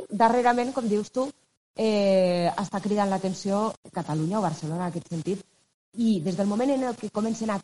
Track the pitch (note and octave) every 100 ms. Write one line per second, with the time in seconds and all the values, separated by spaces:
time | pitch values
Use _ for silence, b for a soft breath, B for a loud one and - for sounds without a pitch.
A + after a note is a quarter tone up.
0 | - G#3+ A3+ B3 A#3+ A#3+ B3 C4+ A3+ G#3
1 | G#3 B3+ C#4 - _ _ _ - A3 G#3
2 | G3+ F#3+ F3+ F3 F3 - F#3+ G3 G#3 G#3
3 | G3+ F#3+ F#3+ F#3 G3 G3+ A3 - - F3+
4 | D#3 D#3 D#3+ G#3+ F3+ D#3 D#3 E3+ F3+ E3+
5 | - E3 F3 G3 - _ _ _ _ A3+
6 | A3+ G3 E3 F3+ G3+ G#3 C4 C4 B3+ A3+
7 | G#3+ G#3 A3+ A3 A3 G3